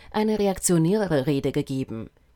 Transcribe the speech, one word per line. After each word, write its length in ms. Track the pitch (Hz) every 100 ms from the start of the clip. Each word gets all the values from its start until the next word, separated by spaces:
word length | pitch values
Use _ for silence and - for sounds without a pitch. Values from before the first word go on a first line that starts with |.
| -
eine 280 | 214 214 214
reaktionärere 840 | 202 185 - 175 160 214 190 151 156
Rede 280 | 139 139
gegeben? 560 | 147 139 135 131 113 107 _ _